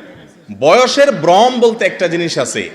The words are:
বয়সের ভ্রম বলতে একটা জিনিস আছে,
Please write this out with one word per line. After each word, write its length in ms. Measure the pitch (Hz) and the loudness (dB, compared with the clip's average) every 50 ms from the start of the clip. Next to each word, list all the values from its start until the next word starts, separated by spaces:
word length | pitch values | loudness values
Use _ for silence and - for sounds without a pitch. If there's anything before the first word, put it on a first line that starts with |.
| - - - - - - _ - _ - 101 95 | -20 -20 -20 -20 -20 -20 _ -20 _ -20 -10 -2
বয়সের 520 | 131 151 185 240 254 247 - 285 277 285 | 2 4 4 4 2 2 2 2 2 2
ভ্রম 480 | 226 165 147 170 175 196 233 254 254 240 | 0 -2 0 2 4 4 4 2 2 2
বলতে 260 | 240 233 220 226 214 | 0 0 0 0 -4
একটা 220 | 185 - - 190 | -4 -2 -4 -4
জিনিস 300 | 170 165 170 170 160 - | -4 -2 -4 -4 -4 -4
আছে, 320 | 156 127 120 - 110 90 82 | -4 -6 -4 -6 -8 -8 -8